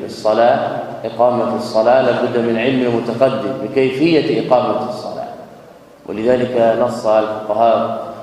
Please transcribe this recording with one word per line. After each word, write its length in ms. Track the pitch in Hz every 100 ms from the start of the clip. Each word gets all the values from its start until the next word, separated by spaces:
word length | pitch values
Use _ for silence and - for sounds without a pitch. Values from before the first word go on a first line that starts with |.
بالصلاة، 640 | 104 - 107 110 120 139 - - - -
إقامة 520 | 110 113 123 117 110 113
الصلاة، 460 | - 110 113 131
لابد 360 | 135 120 120 120
من 200 | 117 113
علم 380 | 127 127 123 117
متقدم 560 | - 113 135 110 104 92
بكيفية 840 | 107 135 131 - 165 156 113 110 -
إقامة 400 | 123 110 - -
الصلاة، 400 | - - - - - - - - - - - -
ولذلك 720 | 101 113 123 123 120 113 113
نص 260 | 120 113 110
الفقهاء 1000 | 110 107 107 - 107 117 117 - - - -